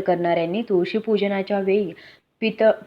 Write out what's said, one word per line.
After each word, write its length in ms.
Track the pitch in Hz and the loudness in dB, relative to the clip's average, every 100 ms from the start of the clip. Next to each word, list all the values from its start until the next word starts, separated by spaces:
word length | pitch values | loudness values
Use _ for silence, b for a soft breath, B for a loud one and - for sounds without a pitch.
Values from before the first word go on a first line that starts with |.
| 190 | 0
करणाऱ्यांनी 540 | 175 175 170 165 196 | 0 2 0 0 -4
तुळशी 360 | 233 185 180 220 | 0 0 0 -2
पूजनाच्या 640 | 220 208 202 196 190 202 | 0 0 0 -2 -2 -2
वेळी 320 | 190 202 185 170 B B _ - | 0 0 0 -8 B B _ -6
पित-, 320 | 220 220 220 - | -4 2 2 2